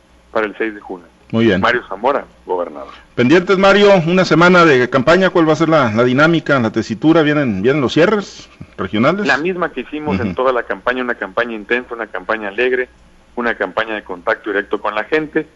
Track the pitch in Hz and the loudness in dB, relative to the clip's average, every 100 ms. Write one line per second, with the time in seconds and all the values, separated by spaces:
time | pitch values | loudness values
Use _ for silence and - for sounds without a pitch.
0 | _ _ _ 113 107 95 113 104 - 92 | _ _ _ -4 -4 -4 -8 -8 -14 -16
1 | 85 _ _ 113 113 92 117 120 - 95 | -18 _ _ 0 2 2 0 -2 -4 -6
2 | 123 131 - _ - 90 85 73 67 - | -2 -2 -6 _ -8 -6 -6 -10 -18 -20
3 | - - 123 175 180 190 196 202 202 196 | -10 -2 2 2 2 2 4 6 6 4
4 | 160 185 180 160 175 180 165 127 123 135 | 4 0 2 4 6 6 6 4 2 0
5 | 131 180 185 180 156 151 160 160 123 107 | 2 4 2 2 2 2 2 2 2 2
6 | 123 127 160 165 - 139 113 113 101 107 | 2 2 2 2 0 0 0 -2 -4 -2
7 | 151 165 151 147 131 95 110 151 120 - | 2 4 2 0 0 0 0 0 0 2
8 | 185 214 196 - - - - - 92 107 | 2 0 -4 -14 -20 -20 -20 -12 -6 0
9 | 131 196 185 131 170 180 165 135 113 151 | 0 0 -2 -2 -2 -4 -6 -6 -10 -10
10 | 151 143 107 87 127 123 - 95 123 127 | -6 -4 -4 -2 -2 -2 -4 -6 -4 -4
11 | 123 117 98 92 117 113 98 120 120 117 | -4 -6 -6 -4 -6 -6 -6 -6 -6 -10
12 | 107 92 92 113 104 104 127 127 123 _ | -10 -10 -6 -6 -6 -4 -2 -2 -6 _
13 | _ _ _ - 117 110 95 98 110 107 | _ _ _ -8 -6 -4 -4 -4 -6 -6
14 | - 90 113 110 107 101 104 104 107 107 | -10 -8 -4 -4 -4 -4 -4 -6 -6 -6
15 | 107 156 151 160 151 | -4 -4 -4 -6 -6